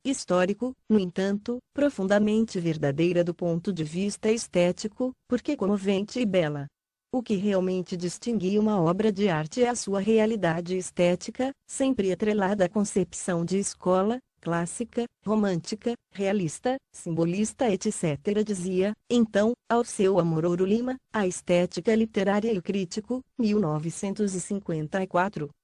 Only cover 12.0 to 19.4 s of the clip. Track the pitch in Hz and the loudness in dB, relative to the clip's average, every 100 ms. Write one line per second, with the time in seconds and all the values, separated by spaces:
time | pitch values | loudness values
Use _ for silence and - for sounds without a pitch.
12 | 196 175 214 208 190 208 180 214 202 196 | 0 0 0 2 0 2 2 2 0 0
13 | 175 - - 170 170 190 202 - 185 185 | -2 -4 -2 -2 0 0 -2 -4 2 2
14 | 202 254 - _ 165 170 170 - 226 - | 2 -2 -8 _ -4 -2 -2 -6 -6 -4
15 | 240 _ 196 214 208 170 - 220 240 240 | -6 _ -2 0 2 0 -4 -6 -4 -6
16 | _ - 196 208 160 - 247 269 - - | _ -4 -2 0 -2 -4 -4 -4 -6 -14
17 | 175 160 170 190 214 - 247 196 214 - | -4 0 0 0 -2 0 0 0 -2 -2
18 | 165 139 208 208 214 190 180 185 196 214 | -2 -2 -2 -2 -2 -4 -2 0 -2 -4
19 | - 240 220 196 | -2 2 2 2